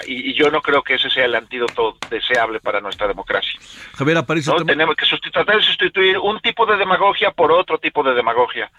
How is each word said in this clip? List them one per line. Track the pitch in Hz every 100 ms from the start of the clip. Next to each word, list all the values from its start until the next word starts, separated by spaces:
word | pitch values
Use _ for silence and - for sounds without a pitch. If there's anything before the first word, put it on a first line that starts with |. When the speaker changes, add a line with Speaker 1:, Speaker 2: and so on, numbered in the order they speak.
| -
Speaker 1:
y, | 127 131
y |
yo | 131 147
no | 151
creo | 151 143
que | - 127
ese | 131
sea | 131
el | 127
antídoto | 113 113 127 117 - 113 - -
deseable | 110 - 123 113 110
para | 107 101
nuestra | 101 92 104
democracia. | 95 - 98 - - - - -
Speaker 2:
Javier | - 139 165
Aparicio, | 139 160 143
Speaker 1:
¿No? | 160
Speaker 2:
te | 160
Speaker 1:
Tenemos | 147 160 151
que | -
susti-, | 156 -
tratar | 180 156 214
de |
sustituir | - - 180 190 190 190
un | 202 214
tipo | 233 226 214
de | 208
demagogia | 190 180 196 185 202
por | 175 156
otro | 170 180 160
tipo | 160 147
de | 135
demagogia. | 123 113 117 120 120 107